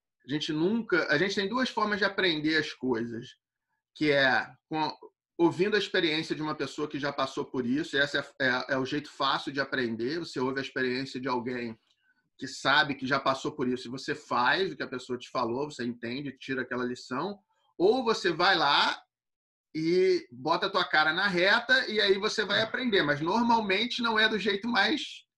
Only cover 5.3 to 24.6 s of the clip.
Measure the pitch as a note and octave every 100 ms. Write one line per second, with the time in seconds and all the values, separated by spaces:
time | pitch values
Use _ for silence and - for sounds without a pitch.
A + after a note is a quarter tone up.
5.3 | - E3+ C3+ G3+ G#3 G3 F#3+ E3 D#3 D#3
6.3 | D3 D3+ D3 C3+ - D3+ C#3+ C#3+ C#3 C3+
7.3 | - C3+ C3+ A#2+ C#3 D#3+ C#3 C#3+ C#3+ C3+
8.3 | - B2+ B2+ - C3+ C3 D3 D3 - C3+
9.3 | D#3+ D#3 C#3 C3 C3 A#2+ A2 A#2+ E3+ D#3+
10.3 | C#3 B2+ C3+ C3 C3+ B2+ B2 C3+ C3 C3
11.3 | B2 A#2 B2 A#2 A2 _ _ _ _ _
12.3 | _ C3+ - C#3 D3 D3 C#3 C3 C#3 C3
13.3 | C3 D3 D3 B2+ B2 A#2+ C3 - C#3 -
14.3 | B2 B2+ D#3 F#3+ D3 B2+ B2+ - B2 -
15.3 | C3 A#2 B2 D3 D3 A#2+ A#2+ A#2 C3 C#3+
16.3 | C3 - C3 B2+ B2 B2 B2 - B2+ F#3
17.3 | G3+ _ _ _ - F3+ C4 A3+ - F#3
18.3 | D#3+ F3+ F3 C#3+ D#3 G#3+ - - _ _
19.3 | _ _ _ _ D#3 D#3+ F3+ F#3 F3+ -
20.3 | A#2+ C#3+ F3 G3 F#3+ F3 D#3 D#3 E3 G3+
21.3 | F3 F#3+ A#3 A#3 C4 B3 G#3+ G3+ G3 G#3
22.3 | - G3 G3+ A3 - B3+ G3 D3 C#3+ D#3+
23.3 | A3 A#3 A3+ G#3 F#3+ A#3+ - A#3 G#3+ A3
24.3 | G#3+ G3+ G3+